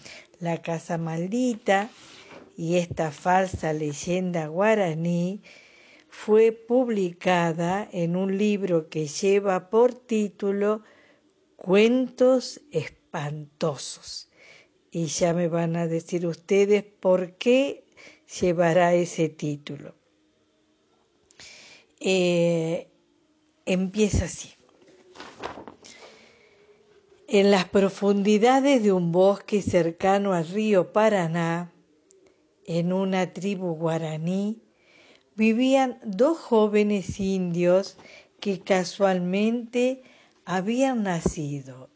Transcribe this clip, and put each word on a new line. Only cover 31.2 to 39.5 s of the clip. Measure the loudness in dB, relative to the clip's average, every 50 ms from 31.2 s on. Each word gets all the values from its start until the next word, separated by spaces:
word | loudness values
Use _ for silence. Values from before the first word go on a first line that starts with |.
| 0 -2 -2 -2 -2 -2 -2 -4 -6 -10 -14 _ _ _ _ _ _ _ _ _ _ _ _ _ _ _ _ _ _
en | -6 -4 -2 -2 0
una | 0 -2 -2 0 0 -2 -2 -4 -6
tribu | -8 -6 -6 -6 -4 -4 -6 -6
guaraní, | -4 -4 -4 -2 -4 -4 -6 -6 -6 -4 -4 -2 -2 -4 -4 -6 -8 _ _ _ _ _ _ _ _ _ _ _ _ _ _ _
vivían | 0 2 2 2 2 2 2 4 2 2 0 -4 -8 -10
dos | -10 0 2 2 2 2 0
jóvenes | -2 0 2 4 4 4 2 2 2 2 0 -2 -4 -6 -8 -6
indios | -4 -2 -2 -2 -2 -2 -2 0 2 4 4 4 2 0 -8 -18 -20 -20 -20 -20 -20 _ _ _
que | -6 -6 -6 -6
casualmente | -2 0 0 0 0 -2 -2 0 0 2 2 0 -2 -2 -2 0 0 0